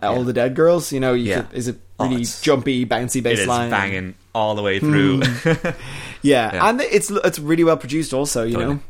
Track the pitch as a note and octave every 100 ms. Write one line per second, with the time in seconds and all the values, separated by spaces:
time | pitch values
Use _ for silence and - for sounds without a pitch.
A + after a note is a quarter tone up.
0 | G#2 A#2+ B2 A#2+ B2 C3 D#3+ F3 - C3+
1 | C3 B2 A2+ F2+ - A#2+ A#2+ A2+ - -
2 | B2+ B2 A#2 - D#3 C#3 A#2 B2+ B2 A2+
3 | A#2+ C3 A#2 A2+ G2 A#2+ A#2+ A2 G2 F#2+
4 | F#2 - _ A2+ G#2+ G#2 G2+ G2 D3+ D3+
5 | C#3+ C3+ B2+ A#2+ E3 D#3+ F3 - - -
6 | - - C#3+ C3 A2 F#2 G3+ A#3+ D4 G3+
7 | G3+ G3+ F#3 E3 D3 E3 E3 D#3 A#2+ D3+
8 | D3+ C3 C#3+ B2 A#2 A#2 C#3+ C#3+